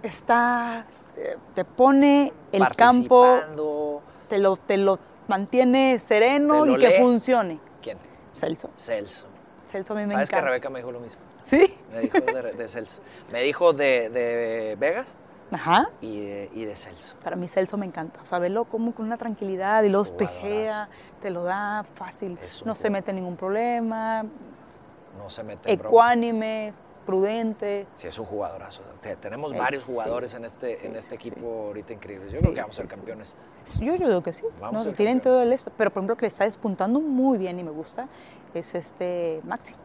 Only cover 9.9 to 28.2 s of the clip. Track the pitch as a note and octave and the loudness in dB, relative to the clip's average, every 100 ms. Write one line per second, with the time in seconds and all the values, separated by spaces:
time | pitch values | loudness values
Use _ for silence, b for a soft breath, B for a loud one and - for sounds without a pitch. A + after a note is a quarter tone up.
9.9 | G#3+ G#3 G3+ D3 F#3+ C#3+ B2+ C#3 C3 A#2+ | -6 -2 -2 0 0 0 -2 -4 -10 -10
10.9 | A#2+ A#2 - - - - C#4 F#4+ - - | -12 -14 -18 -20 -20 2 6 6 4 -14
11.9 | - - F#4+ C4 C3 A#2 G2 A2+ A#2+ A2 | -6 0 0 0 -4 -6 -8 -10 -10 -12
12.9 | - B B B A#2+ C3+ C#3+ F3 C#3+ C#3+ | -16 B B B -2 -2 4 4 4 4
13.9 | B2+ A2+ A#2+ A#2+ A#2 A#2 A2+ A2 G#2 C#3 | 2 2 -2 0 0 -2 -2 -4 -2 -2
14.9 | G3 C4 - - - - F3+ - F3+ F4+ | -2 -8 -16 -20 -20 -10 -6 4 4 4
15.9 | - A2+ G#2 G2+ G2+ G2+ A2 A2 G2+ - | -4 -10 -8 -8 -10 -10 -10 -10 -10 -14
16.9 | F#2 - - - F3 E3+ - F#3 G#3 F#3+ | -18 -20 -14 -10 -8 -4 -2 -2 -4 -8
17.9 | E3+ D#3+ - - F3+ F3+ G3+ A#3 A3+ A#3 | -8 -12 -14 -6 -4 -2 -2 -4 -4 -4
18.9 | A#3 A3 A3+ A#3 G#3 G3 F#3 F#3+ A3 G#3 | -4 -6 -6 -8 -8 -6 -4 2 4 6
19.9 | G3 G3+ - G3+ - G3+ G#3 A3 G#3+ G#3 | 4 0 -2 -4 -4 -6 -4 -4 -6 -10
20.9 | B B - G#3 F3 F3 F#3+ G#3 G#3+ G3+ | B B -12 -8 -6 -4 -4 -4 -6 -8
21.9 | - F#3 - G3 F3 F#3 - A3+ G#3+ G#3+ | -14 -14 -10 -10 -12 -14 -10 -8 -4 -2
22.9 | G3 F#3+ F#3+ F3+ F3 F#3 G#3 A#3+ A#3+ A3+ | -2 -4 -8 -8 -8 -4 -2 -2 -2 -4
23.9 | A3 A3 A3 G#3+ - - - - - - | -4 -4 -4 -6 -14 -20 -20 -20 -20 -20
24.9 | - - - G2+ - G#2+ G#2 - G3+ - | -20 -20 -20 -16 -14 -14 -10 -2 -2 4
25.9 | A3+ A#3 A#3+ A#3 A3+ A3 A3 G#3+ - - | 6 6 4 0 -4 -4 -6 -8 -14 -20
26.9 | - - F#3+ G3 A3+ A3 G#3+ G#3 G3+ G3 | -16 -4 0 0 0 -4 -4 -6 -6 -8
27.9 | - F2 F#2 | -16 -14 -12